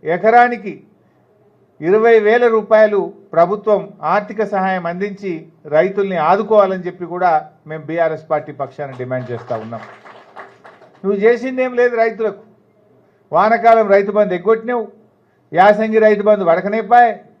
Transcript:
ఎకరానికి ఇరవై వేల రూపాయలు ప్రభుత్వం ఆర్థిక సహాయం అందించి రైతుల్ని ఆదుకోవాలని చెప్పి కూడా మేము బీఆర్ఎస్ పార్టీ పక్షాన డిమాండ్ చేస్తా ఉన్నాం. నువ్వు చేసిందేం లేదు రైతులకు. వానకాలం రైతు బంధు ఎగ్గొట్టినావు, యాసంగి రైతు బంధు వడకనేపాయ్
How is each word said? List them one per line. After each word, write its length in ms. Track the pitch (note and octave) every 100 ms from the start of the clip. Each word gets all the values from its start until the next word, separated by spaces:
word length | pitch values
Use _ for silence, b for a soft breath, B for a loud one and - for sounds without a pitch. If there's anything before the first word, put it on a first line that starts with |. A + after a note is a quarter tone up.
| -
ఎకరానికి 580 | F3 G#3+ A#3+ A#3+ A#3 G3 - _ _ _ _ _ _ _ _ _ _ D#3
ఇరవై 260 | G#3 A3+ A3+ G#3
వేల 180 | A#3+ A#3+
రూపాయలు 440 | A3 G#3+ A3 G#3+ G3+ F3 - _
ప్రభుత్వం 460 | D#3+ F3 G#3 A3 G3+ E3 - D3+
ఆర్థిక 300 | F#3+ G3 G#3+ G#3
సహాయం 320 | G3+ F#3+ F#3 E3+
అందించి 420 | F3 G#3 G3 G3 D#3+ - _ D3+
రైతుల్ని 440 | D3+ F#3 G3 G3 F3+ D3+
ఆదుకోవాలని 560 | F#3+ G#3+ G#3+ F#3+ F#3+ F3
చెప్పి 180 | F3+ E3+
కూడా 180 | F3 F3+ D#3 D3 _ D3+
మేము 140 | D#3 D3
బీఆర్ఎస్ 400 | E3 E3 D#3 -
పార్టీ 200 | D3+ - C#3
పక్షాన 300 | C3 - C#3+ B2+
డిమాండ్ 300 | B2 B2+ A#2+
చేస్తా 220 | A#2 - A2+
ఉన్నాం. 180 | A2 A#2 - - - - _ - - _ - _ _ _
నువ్వు 160 | F#3+ G3+
చేసిందేం 480 | G#3+ A#3 C4 B3+ B3+ B3
లేదు 140 | B3 A#3
రైతులకు. 400 | A3+ G#3 A3 - _ _ _ _ _ _ _ _ _ D#3
వానకాలం 500 | G#3 A3+ A#3 A3+ G#3
రైతు 180 | G3 G3+ G#3
బంధు 160 | G3+ F3+
ఎగ్గొట్టినావు, 460 | F3+ A3 A3+ B3 G#3 _ _ _ _ _ _
యాసంగి 460 | D#3+ G3+ G#3 A3 A3 G#3+
రైతు 160 | G3+ G#3
బంధు 200 | G#3 F3
వడకనేపాయ్ 640 | E3+ F#3+ G#3+ G3 A#3+ A#3+ G3+ - _